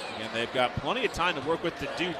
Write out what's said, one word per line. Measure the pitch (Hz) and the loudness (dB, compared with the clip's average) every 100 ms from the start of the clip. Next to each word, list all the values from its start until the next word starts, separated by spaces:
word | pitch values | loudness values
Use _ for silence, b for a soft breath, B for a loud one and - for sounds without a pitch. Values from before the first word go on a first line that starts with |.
| - - | -6 -6
And | 113 | -2
they've | 113 117 | 0 2
got | 131 123 - | 4 2 2
plenty | 147 233 247 | -2 0 0
of | |
time | - 175 | 2 2
to | 156 147 | 2 0
work | 165 | 0
with | 170 - | 0 -2
to | 139 - | -4 -2
do | 175 165 | -2 0